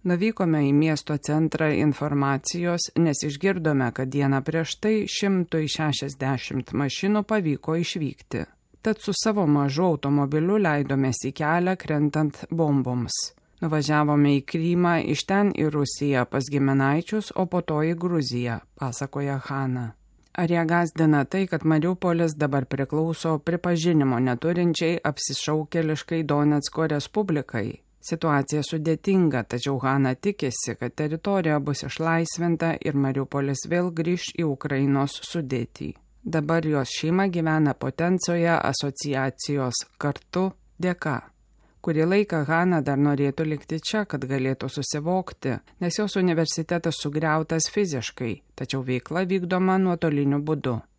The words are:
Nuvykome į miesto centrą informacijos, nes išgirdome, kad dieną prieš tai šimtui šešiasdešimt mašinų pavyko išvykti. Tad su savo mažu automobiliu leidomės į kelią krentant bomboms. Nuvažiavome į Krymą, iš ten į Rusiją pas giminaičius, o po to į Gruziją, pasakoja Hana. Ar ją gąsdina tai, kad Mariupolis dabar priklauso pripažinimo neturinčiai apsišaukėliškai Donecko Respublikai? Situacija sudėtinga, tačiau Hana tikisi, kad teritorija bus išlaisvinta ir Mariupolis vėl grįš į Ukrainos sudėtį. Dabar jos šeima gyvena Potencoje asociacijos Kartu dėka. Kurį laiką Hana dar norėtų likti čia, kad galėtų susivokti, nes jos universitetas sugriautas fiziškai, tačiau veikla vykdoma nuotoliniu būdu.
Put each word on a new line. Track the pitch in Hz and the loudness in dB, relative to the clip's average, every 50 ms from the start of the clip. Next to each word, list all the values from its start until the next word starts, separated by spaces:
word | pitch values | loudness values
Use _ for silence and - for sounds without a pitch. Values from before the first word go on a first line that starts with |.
| _ | _
Nuvykome | 185 180 170 190 226 226 - 196 170 160 151 | 0 0 2 2 0 0 0 2 2 2 4
į | 143 139 139 | 4 4 4
miesto | 143 156 160 156 147 - - 151 143 | 4 4 4 2 -2 -2 -4 -4 -4
centrą | - - 147 156 160 156 - 170 160 151 147 | -2 0 0 2 2 0 0 0 0 0 2
informacijos, | 92 123 151 135 - 147 151 143 143 139 139 139 139 - - - 175 175 175 170 170 - - - | 2 2 2 2 0 -2 -2 0 0 0 0 0 -2 -2 -4 -4 -2 -2 0 0 -2 -2 -2 2
nes | - 170 165 143 - - | 2 2 4 2 0 -2
išgirdome, | 151 143 143 175 196 196 185 160 156 147 135 127 120 | -4 -4 -2 0 0 0 2 0 2 2 2 2 0
kad | 117 - 131 131 | 0 -2 -6 -2
dieną | 131 143 143 139 139 135 135 | 0 0 2 2 2 0 0
prieš | - 156 165 160 - - - | -2 -2 -2 -2 -4 -6 -4
tai | - 214 220 214 202 - | 0 0 2 2 0 -2
šimtui | - - - 202 196 185 175 - - 165 156 | -4 -2 0 2 2 2 0 0 0 -2 -2
šešiasdešimt | 147 - - 156 151 139 - - 139 139 - 131 135 139 120 - - - 131 123 - - 123 | -2 -2 -2 0 0 0 -2 -4 -6 -6 -4 -2 -2 -2 -2 -4 -4 -4 -6 -6 -2 -2 -2
mašinų | 143 139 - - - 196 208 214 202 | -2 -2 -2 -2 0 2 2 2 0
pavyko | - 220 214 190 156 143 - - - 160 170 | 0 -2 0 0 0 -2 -2 -2 -2 -2 -2
išvykti. | 165 - - 185 151 131 - _ - _ - 110 76 - _ _ _ _ _ _ _ | -2 -2 -4 -4 -4 -4 -6 _ -16 _ -6 -6 -6 -6 _ _ _ _ _ _ _
Tad | 220 214 - | -2 -2 -2
su | - - 190 - | -2 -2 -2 0
savo | - 220 214 208 190 151 | 0 0 2 2 4 4
mažu | 147 147 143 143 135 147 180 185 | 4 4 2 2 0 2 2 2
automobiliu | 165 143 - 139 143 143 143 135 147 156 160 175 202 214 | 2 0 0 0 2 2 2 2 0 0 2 2 2 2
leidomės | 202 170 151 147 143 135 139 135 135 131 123 - - | 2 2 2 0 0 0 0 0 2 0 0 -2 -4
į | 135 143 | -6 -4
kelią | - 160 147 160 175 175 180 190 185 | -2 0 2 2 2 2 0 0 -2
krentant | - - 156 147 147 147 143 156 156 151 143 - - - | -2 -2 0 2 2 2 2 2 0 0 -2 -6 -10 -6
bomboms. | 160 165 165 151 143 139 127 131 123 123 117 - - - - - - _ _ _ _ _ | -2 0 2 2 2 2 2 0 -2 -2 -2 -4 -4 -6 -6 -8 -10 _ _ _ _ _
Nuvažiavome | - 160 156 156 143 143 151 151 151 147 147 147 147 143 143 139 | -4 -2 0 0 0 2 2 2 4 4 4 4 6 6 4 2
į | 135 | 0
Krymą, | - - 170 160 170 175 175 180 175 170 165 | -2 -4 -2 0 2 2 4 4 4 2 2
iš | - - 151 143 - | 2 0 -2 -2 -2
ten | - 190 202 208 202 - | 0 2 2 2 2 2
į | - 151 151 147 | 2 0 0 2
Rusiją | 151 143 131 - - 147 143 139 127 123 - | 0 0 -2 -2 -2 -2 0 2 2 0 0
pas | - 135 131 135 | 0 -4 -2 0
giminaičius, | 139 143 139 135 135 139 139 135 143 156 165 - - 214 208 - - | 0 2 2 4 4 4 4 4 2 0 0 -2 -4 -4 -4 -4 -2
o | - 190 175 | -2 -2 0
po | - 180 175 | -2 -4 -2
to | - 156 151 | 0 -2 0
į | 156 160 175 165 | 0 0 -2 -2
Gruziją, | 170 180 175 165 139 120 117 120 123 120 117 107 - _ _ - | -2 -2 0 0 -2 -2 -4 -4 -4 -4 -4 -6 -8 _ _ -8
pasakoja | 143 131 120 - 139 135 - 143 143 139 139 135 | -6 -6 -4 -6 -8 -6 -6 -6 -4 -2 -4 -4
Hana. | - - 139 135 135 131 127 123 120 110 110 _ _ _ _ _ _ _ _ | -6 -6 -6 -4 -2 -2 -2 -4 -4 -8 -10 _ _ _ _ _ _ _ _
Ar | - 180 165 | -2 0 0
ją | 175 170 170 160 | 2 0 2 2
gąsdina | 170 170 175 160 - 156 165 156 151 147 135 | 2 2 2 0 0 2 4 6 6 4 2
tai, | 131 - 190 196 180 | 0 0 -2 -2 0
kad | - 156 - | -2 -2 0
Mariupolis | 160 160 156 151 175 185 180 - 180 170 165 170 165 151 | 2 2 2 2 0 -2 0 0 0 2 2 2 0 0
dabar | 151 151 143 139 139 131 | 0 -2 0 0 0 -2
priklauso | - - 135 135 - - 151 160 165 165 - - 165 160 147 | -2 -2 -4 -2 -2 0 -2 0 0 -2 -4 -2 -2 -2 0
pripažinimo | - - 170 170 - 180 175 165 156 175 170 156 143 135 127 117 | 0 -2 -2 -2 0 0 0 2 2 4 4 4 4 4 2 2
neturinčiai | 127 131 123 123 - 160 175 175 175 175 160 - 175 165 175 165 | 2 0 0 0 0 0 0 2 2 2 2 2 0 0 0 0
apsišaukėliškai | - - 143 - - - 139 - - - 151 156 156 151 - 170 165 156 156 151 - - 170 165 160 | -2 -4 -4 -2 -4 -6 -4 -4 -2 -2 -2 -2 -2 -2 -2 0 0 0 -2 -2 -4 -4 -2 -2 0
Donecko | 143 147 147 147 151 151 143 143 - - - 160 160 | 2 2 4 4 4 4 2 0 -2 -2 -2 0 0
Respublikai? | 151 143 135 - _ 214 214 190 165 147 131 - - 117 104 107 - - _ _ _ _ - | 0 -2 -2 -2 _ -2 0 0 0 -2 -2 -2 -4 -4 -4 -4 -6 -10 _ _ _ _ -8
Situacija | - 175 160 - 160 147 139 135 - - 151 | -6 -6 -2 0 2 2 2 2 0 -2 -2
sudėtinga, | 143 - - 160 151 160 160 156 - - 196 190 180 160 135 127 107 _ | -2 -2 -2 -2 0 0 0 0 2 2 4 4 4 4 2 0 -2 _
tačiau | - 123 - 139 139 127 | -4 -4 -2 -2 -4 -2
Hana | 123 131 135 139 135 131 131 | 0 0 2 2 2 2 0
tikisi, | - - 202 202 - - 131 120 - - - 113 | 0 -2 -4 -2 -2 -4 -4 -2 -4 -4 -6 -6
kad | - - 120 - | -6 -6 -8 -4
teritorija | - 151 151 151 160 _ 202 202 196 180 165 151 147 | -4 -4 -4 -4 -4 _ 0 0 0 2 2 0 0
bus | 139 147 143 - - 139 | 0 -2 -4 -4 -4 -10
išlaisvinta | - - 160 165 165 165 165 160 - - 170 170 170 160 165 165 160 | -6 -4 -2 0 2 0 0 -2 -4 -2 0 0 0 0 0 -2 -2
ir | - - 160 139 139 | -2 -4 -2 0 0
Mariupolis | 139 135 131 139 135 131 - 143 139 139 139 131 - | 0 0 0 -2 -4 -4 -4 -2 -2 -2 -2 -4 -4
vėl | 156 165 175 180 180 170 | -2 -2 0 0 -2 -2
grįš | 165 165 170 175 175 - - - | -2 -2 0 -2 -2 -4 -8 -6
į | - 170 156 | -4 -2 -2
Ukrainos | 139 135 - 147 143 135 139 139 139 139 139 139 - - - | -2 -4 -4 -2 0 2 2 2 2 2 0 -2 -4 -8 -8
sudėtį. | - - 175 151 127 135 120 120 - _ - - - - - _ _ _ _ - | -6 -6 -4 -4 -4 -4 -4 -4 -6 _ -10 -10 -10 -10 -12 _ _ _ _ -10
Dabar | 220 165 160 147 147 165 170 160 156 | -4 -2 -2 0 0 0 0 2 0
jos | 151 143 135 - | 0 0 0 -2
šeima | - - - 160 165 185 196 196 | -4 -4 -2 0 2 2 2 2
gyvena | 175 175 160 160 156 156 156 147 131 | 0 0 0 2 4 4 4 2 2
Potencoje | - - 131 - - 160 175 185 180 - - 170 175 170 170 | 0 -4 -6 -2 0 0 2 2 2 0 0 0 2 4 4
asociacijos | 165 - - - 139 - - 143 139 - - 143 139 131 135 135 127 - - - 143 143 131 127 120 - - _ _ | 4 4 2 0 -2 0 -4 -4 -6 -6 -4 -4 -2 0 -2 -2 -4 -6 -6 -2 -2 0 0 0 -2 -4 -6 _ _
Kartu | _ - 147 139 - _ _ - 175 185 190 185 _ _ _ _ | _ -4 -4 -4 -4 _ _ -2 -2 -2 -2 -4 _ _ _ _
dėka. | _ 170 180 175 180 - 160 139 117 - - _ _ _ _ _ _ _ _ _ _ - | _ -2 -2 -2 -2 -2 -4 -4 -4 -6 -10 _ _ _ _ _ _ _ _ _ _ -4
Kurį | - 160 151 160 170 | -2 2 2 2 4
laiką | 190 202 214 202 - 160 147 135 | 4 2 2 2 0 -2 0 2
Hana | 160 165 175 185 180 160 | 2 2 4 4 2 2
dar | 139 143 143 135 | 2 0 2 2
norėtų | 143 147 143 135 143 139 139 - 160 | 2 2 2 2 0 0 0 -2 -2
likti | 156 151 143 - _ 160 160 | -4 -4 -6 -6 _ -8 -6
čia, | - - - 220 208 - | -6 -2 -2 -2 -2 -2
kad | - 143 120 | -4 -6 -4
galėtų | 127 135 135 127 135 135 - - 135 - | -2 -2 -2 0 0 -2 -2 -4 -8 -6
susivokti, | - 139 - - 151 147 165 180 190 180 - - _ - 139 120 - _ _ - _ | -4 -4 -4 -4 -4 -2 -2 -2 -2 -2 -6 -12 _ -4 -4 -4 -4 _ _ -10 _
nes | 180 175 165 - | -4 -2 -2 -2
jos | 214 196 - 196 | -2 -2 0 2
universitetas | 180 180 165 160 165 156 - - 160 - 175 175 165 170 156 - | 2 4 4 2 0 0 -2 -6 -4 -2 -2 -2 -2 -2 -4 -2
sugriautas | - 151 143 156 160 160 151 156 160 - 165 165 156 - | -4 -2 -2 0 0 2 0 0 0 0 0 -2 -2 0
fiziškai, | - 208 208 180 151 127 110 - - - 127 113 101 - _ _ _ - | 0 0 0 0 -2 -4 -6 -8 -8 -6 -6 -6 -6 -8 _ _ _ -10
tačiau | 127 - - 135 | -8 -6 -4 -6
veikla | 127 127 127 127 - - 151 175 190 180 | -2 -2 -2 -4 -4 -4 -4 -2 0 0
vykdoma | 190 190 180 170 185 180 185 185 185 190 | 0 -2 0 0 0 2 2 4 4 4
nuotoliniu | 190 185 175 170 - 165 147 143 143 139 139 143 | 4 2 2 2 0 0 2 2 2 2 2 0
būdu. | 147 151 156 147 - 131 120 113 - _ _ | 0 -2 -2 -2 -2 -2 -4 -4 -6 _ _